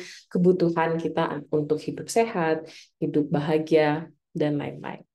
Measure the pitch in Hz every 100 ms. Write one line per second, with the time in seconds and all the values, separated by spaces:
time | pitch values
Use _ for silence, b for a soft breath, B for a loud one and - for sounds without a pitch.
0 | B B B 185 180 180 170 170 165 165
1 | 156 170 165 147 - 151 147 147 - 147
2 | 156 233 226 185 160 160 - B B -
3 | 156 151 143 147 151 156 156 156 151 151
4 | 165 _ _ - 151 147 139 143 - -
5 | -